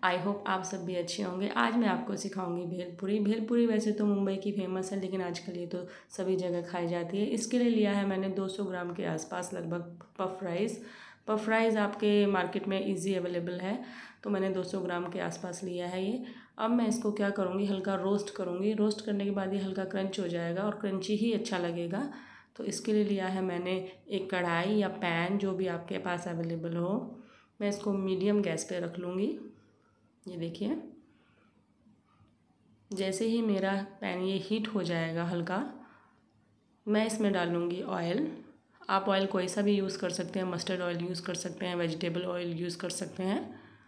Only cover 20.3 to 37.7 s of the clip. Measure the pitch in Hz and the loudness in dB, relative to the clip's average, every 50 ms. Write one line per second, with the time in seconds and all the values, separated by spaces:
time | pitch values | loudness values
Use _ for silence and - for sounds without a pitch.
20.3 | 170 170 170 170 170 185 202 214 208 208 - 202 190 190 185 - 214 202 220 233 | 0 0 0 0 0 0 0 -2 -2 -2 -2 -2 -2 -2 0 0 0 2 2 2
21.3 | 226 196 220 - 202 180 175 170 170 175 170 170 175 202 285 285 - - - - | 2 2 0 0 0 0 0 0 0 -2 -2 -2 -2 -2 -2 -4 -6 -12 -16 -18
22.3 | - - - _ _ - - 202 - - - - 214 214 208 202 202 190 185 185 | -20 -20 -20 _ _ -6 -6 -4 -4 -2 0 2 4 4 4 4 2 2 2 0
23.3 | 190 190 185 185 175 175 180 180 185 185 185 - - - - - 208 190 190 - | 0 0 0 0 0 0 0 0 0 0 -2 -6 -12 -16 -10 -4 -4 -2 -2 0
24.3 | 196 180 175 175 170 165 175 196 214 214 202 185 - - 190 175 165 165 170 180 | 0 2 2 4 4 2 4 4 4 4 4 2 0 0 0 2 2 2 2 2
25.3 | 202 202 202 190 185 180 190 180 170 165 170 - 190 185 - 180 175 175 170 180 | 2 2 2 0 0 0 0 0 0 -2 -4 -4 -6 -4 -2 -2 -2 -2 -2 -4
26.3 | 170 165 170 165 170 165 160 170 165 170 175 180 196 247 254 - - - - - | -4 -4 -2 -2 -4 -4 -4 -2 0 0 0 2 0 0 -2 -4 -12 -14 -18 -20
27.3 | - - - _ _ _ 208 208 202 - - 208 196 196 190 190 190 180 185 202 | -20 -20 -20 _ _ _ -2 -2 -2 0 0 0 0 2 2 0 0 2 4 4
28.3 | 208 208 196 175 160 160 - - 185 175 170 170 170 180 175 175 180 185 202 269 | 4 4 4 2 0 -2 -4 -4 -4 -4 -4 -4 -4 -6 -6 -4 -2 0 0 0
29.3 | 339 - - - - - - _ _ _ _ _ _ _ _ _ _ _ _ 190 | -2 -4 -10 -14 -18 -20 -20 _ _ _ _ _ _ _ _ _ _ _ _ -12
30.3 | 180 170 165 170 170 - 202 214 311 320 - - - - - _ _ _ _ _ | -8 -6 -6 -6 -4 -4 -4 -2 -2 -4 -6 -12 -18 -20 -20 _ _ _ _ _
31.3 | _ _ _ _ _ _ _ _ _ _ _ - - _ _ _ _ _ - _ | _ _ _ _ _ _ _ _ _ _ _ -20 -20 _ _ _ _ _ -20 _
32.3 | _ _ _ _ _ _ _ _ _ _ _ _ 208 190 196 190 185 - 226 226 | _ _ _ _ _ _ _ _ _ _ _ _ -4 -2 -2 0 0 0 2 2
33.3 | 226 233 226 220 202 190 190 190 196 196 196 - - - 214 196 180 180 185 190 | 2 2 4 4 4 4 4 2 2 0 -2 -4 -8 -6 -4 -4 -2 0 0 0
34.3 | 190 190 - - 214 226 214 220 - 208 175 165 170 165 165 165 165 170 170 175 | 0 0 0 0 0 0 0 0 0 0 0 2 0 0 0 0 0 -2 -2 0
35.3 | 180 170 170 175 180 202 285 - - - - - - - - _ _ _ _ _ | 0 -2 0 0 0 -2 -2 -4 -6 -12 -18 -20 -20 -20 -20 _ _ _ _ _
36.3 | _ _ _ _ _ _ _ _ _ _ _ 214 208 214 220 226 220 220 220 202 | _ _ _ _ _ _ _ _ _ _ _ 2 2 4 4 2 2 2 2 2
37.3 | 196 185 175 170 170 175 170 175 | 4 4 2 2 2 2 0 0